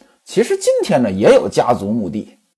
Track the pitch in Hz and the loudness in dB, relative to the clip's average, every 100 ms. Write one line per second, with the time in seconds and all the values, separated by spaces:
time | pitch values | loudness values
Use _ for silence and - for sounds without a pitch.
0 | _ _ - 233 233 392 494 523 381 151 | _ _ -6 -2 0 0 0 0 0 0
1 | 113 95 117 262 196 - 117 117 98 117 | 0 2 4 4 2 -2 0 -2 -2 -4
2 | 92 107 - _ _ | -4 -8 -10 _ _